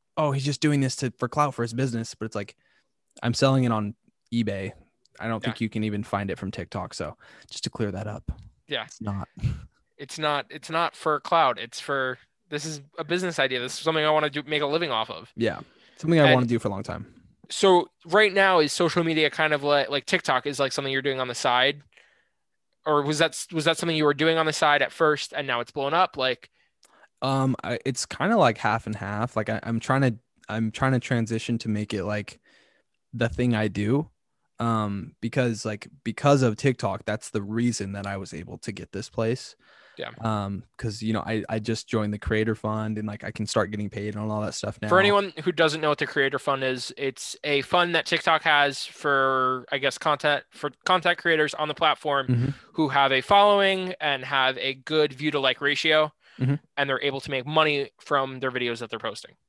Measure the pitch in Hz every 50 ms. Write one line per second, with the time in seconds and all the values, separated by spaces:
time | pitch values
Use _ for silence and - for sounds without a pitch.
0 | _ _ _ - 156 147 135 139 131 147 139 - - 151 147 139 135 131 - -
1 | 139 123 - _ 127 120 - 151 147 143 131 - 120 113 117 120 135 131 117 113
2 | 113 - - - 110 110 - 107 104 - - _ _ _ _ _ _ _ _ _
3 | _ _ _ - - 120 113 - - 135 135 135 127 120 113 110 107 104 - _
4 | _ _ _ _ _ _ - 117 113 104 101 95 98 92 - - - _ _ _
5 | _ _ _ - - 113 113 110 117 113 107 - 117 107 - 110 107 110 104 101
6 | 101 - - 98 101 98 92 - - 92 - - 90 - - 95 87 - - -
7 | 85 76 - - - - - - - - - - - - - - 113 101 95 95
8 | 104 104 104 - - - - - - - _ _ _ - 147 117 110 - - -
9 | 110 104 101 98 - - _ - - - - - - - _ _ _ _ _ -
10 | 143 - - 156 156 151 147 143 127 - 131 151 - - 160 165 170 - - -
11 | - 160 151 139 - - 175 165 156 131 117 - 92 - - - - - 139 139
12 | 131 127 127 - _ _ _ _ _ _ 151 147 143 160 156 147 139 _ _ -
13 | 160 147 170 180 180 180 160 - 135 131 127 123 120 127 - - - 160 160 156
14 | 151 151 151 151 151 151 135 147 139 143 151 147 147 139 147 165 175 151 123 110
15 | 110 - 95 82 95 - _ 110 117 107 78 - - - _ _ _ _ _ -
16 | - 160 170 160 147 135 147 127 123 117 120 113 - 107 98 98 - - 87 -
17 | - - - - - _ _ _ - - - - - 196 180 175 - - _ _
18 | - 170 165 208 214 208 185 196 196 190 185 170 151 143 - - 180 160 - 175
19 | 165 165 160 156 156 143 - - 156 156 151 143 139 147 147 143 135 - 143 139
20 | - - - 175 - - 135 127 - 147 139 120 139 131 - - 139 135 135 135
21 | 131 143 135 131 127 123 120 - - 135 123 123 127 139 147 147 - _ _ -
22 | - _ _ _ _ _ _ _ _ _ _ _ _ _ _ _ - 156 151 147
23 | 143 143 156 147 165 160 - - - - 175 160 147 165 165 - 175 170 160 156
24 | 151 147 143 139 156 165 160 160 160 156 147 - 165 151 147 143 135 - - -
25 | 165 151 151 143 - - - 147 143 135 123 120 120 - - 147 135 139 151 170
26 | 185 - - 147 131 131 123 - - - _ _ _ _ _ _ _ _ _ _
27 | _ _ _ _ - 131 135 135 135 135 123 - - 95 120 117 - 135 131 -
28 | - - - - 135 190 233 214 160 120 107 - - 110 104 113 - 110 107 -
29 | 92 98 104 104 113 123 - 110 107 - 110 101 - - 117 110 - - 131 135
30 | 139 127 110 104 _ _ _ _ _ - 107 110 113 110 - - 135 131 131 123
31 | - - 131 117 113 107 113 110 - - 120 113 - 113 107 107 104 - - 101
32 | 90 101 104 104 104 - - - _ _ _ _ _ _ _ _ _ _ _ _
33 | _ _ - 117 117 117 - - 123 123 117 107 107 104 95 101 104 104 127 143
34 | 160 - _ _ _ _ _ _ _ _ _ - 117 117 113 110 107 104 101 101
35 | 92 139 - _ - 117 - 139 127 120 113 101 - 110 107 101 - - - -
36 | - 113 107 - - 143 143 139 131 117 107 - - 135 123 - - 104 95 87
37 | - - 104 107 - - - 107 101 101 110 117 120 120 113 - 101 98 98 101
38 | 98 98 98 95 98 - - 76 90 - - - - - 101 - 82 - - 95
39 | 110 - - - 113 113 123 131 - - - _ _ _ _ - - _ _ -
40 | - - - - 113 113 110 104 101 98 101 95 - _ _ - - 113 104 113
41 | 107 110 110 104 - - 113 110 - - 110 110 104 117 113 - - - - 110
42 | 107 104 104 101 - - 113 110 110 113 110 - - 107 107 110 107 110 110 107
43 | 107 104 104 - - 101 - - 107 107 - 110 104 104 107 104 104 98 - 101
44 | 101 107 104 104 107 110 107 107 107 95 - - - 104 104 - - 107 175 185
45 | 190 202 202 202 202 190 - - 151 180 165 151 165 156 147 160 156 151 147 -
46 | 151 - - 147 139 135 135 131 - 147 139 135 135 131 131 123 120 - 127 -
47 | 139 135 131 - - - - - - 151 143 143 131 - - 180 175 175 170 160
48 | - - 170 160 - 180 160 156 - 165 151 143 143 143 135 - - - - -
49 | - 147 139 135 135 135 131 131 131 127 131 127 123 - 143 139 139 135 - -
50 | - 160 147 139 - 151 147 135 - _ - - - 143 - _ - - 185 180
51 | 160 175 175 - - 175 165 156 156 143 - - 151 151 147 - 165 156 135 -
52 | - 151 143 139 131 127 127 120 123 131 139 - - _ - - 156 139 131 143
53 | 139 135 135 131 127 - 202 202 202 208 202 196 196 190 196 190 185 185 175 -
54 | - 147 139 131 127 131 139 135 131 131 131 131 - 135 135 135 131 - 156 156
55 | 151 151 135 123 147 151 147 143 135 131 127 - 143 143 143 - - 160 156 156
56 | 156 151 - _ _ _ - - 131 127 143 147 - _ _ - 139 135 135 123
57 | 143 143 135 135 - 156 139 131 123 143 156 160 156 156 147 143 139 - - _
58 | - - 147 139 135 131 131 131 131 131 123 127 123 120 117 113 120 107 117 110
59 | - 113 101 - - - _ _ _